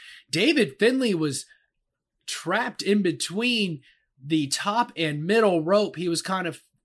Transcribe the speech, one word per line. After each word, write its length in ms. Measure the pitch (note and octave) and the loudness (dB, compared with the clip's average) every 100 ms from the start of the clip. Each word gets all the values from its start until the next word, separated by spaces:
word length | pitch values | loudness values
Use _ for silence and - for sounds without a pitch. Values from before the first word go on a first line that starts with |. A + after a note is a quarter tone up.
| - - _ | -20 -20 _
David 440 | D#3+ C4 D4 D#3+ - | 0 2 2 2 2
Finlay 340 | A3+ C4 A#3+ | 2 2 0
was 320 | E3+ D3+ C3+ - _ _ _ _ _ _ _ - | 0 -2 -4 -10 _ _ _ _ _ _ _ -12
trapped 560 | - D#3+ G3+ B3 - | -10 -2 -2 -2 -4
in 200 | F#3+ G#3 | 0 2
between 760 | F3+ D3 - F#3 B3 A#3 F#3+ D3+ - _ _ _ | 2 -2 -4 -2 0 0 0 -4 -12 _ _ _
the 280 | C#3 D#3+ C3+ | -2 0 0
top 420 | - G3+ A3+ A#3 - | -4 -2 0 -2 -2
and 280 | D#3+ D3 | -4 -2
middle 380 | E3 A3 G#3+ E3+ | 0 4 4 4
rope. 320 | D#3 G#3 G3+ | 2 2 2
He 140 | D#3 F3 | -2 -2
was 140 | E3 | -2
kind 260 | - F#3+ F3 | -2 -4 -4
of 100 | C3+ _ _ | -10 _ _